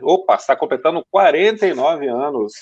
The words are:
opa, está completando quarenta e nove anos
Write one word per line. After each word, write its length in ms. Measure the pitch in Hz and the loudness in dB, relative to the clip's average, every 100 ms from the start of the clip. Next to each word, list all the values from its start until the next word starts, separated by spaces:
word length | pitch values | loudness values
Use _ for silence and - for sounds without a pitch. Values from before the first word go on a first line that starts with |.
opa, 320 | 135 185 - | 0 0 2
está 220 | 101 - 135 | 0 0 -2
completando 480 | 151 127 156 170 - | -2 -2 -2 -4 -2
quarenta 560 | 196 185 151 202 220 196 | 2 4 4 2 2 -2
e 40 | |
nove 360 | 135 143 160 139 | 0 -2 -2 -4
anos 460 | 120 143 131 104 - | -4 -4 -4 -6 -2